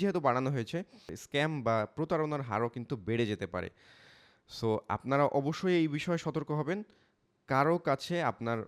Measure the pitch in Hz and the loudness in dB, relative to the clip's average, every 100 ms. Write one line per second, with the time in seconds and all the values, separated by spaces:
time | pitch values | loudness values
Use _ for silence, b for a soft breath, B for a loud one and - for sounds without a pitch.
0 | 196 180 139 123 131 139 110 170 208 B | 0 2 2 4 2 0 -2 -6 -8 B
1 | B 85 - 143 156 151 117 113 104 - | B -14 -4 0 0 0 0 2 0 -4
2 | 160 170 156 147 127 107 117 123 117 127 | -2 0 0 -2 -2 -2 -2 -4 -6 -6
3 | 92 117 113 104 95 90 87 B B B | -2 0 2 0 -4 -4 -6 B B B
4 | B B B B _ - 113 107 - 104 | B B B B _ -4 0 0 -2 -6
5 | 120 139 143 143 139 160 185 175 160 147 | 0 2 4 2 0 -2 2 2 2 0
6 | 160 170 165 156 151 151 143 190 214 b | -2 -2 -2 -4 -2 -2 0 -4 -6 b
7 | b b _ _ - 135 143 170 160 135 | b b _ _ 0 2 4 4 2 0
8 | - 175 143 107 117 117 | 0 0 0 0 -2 -2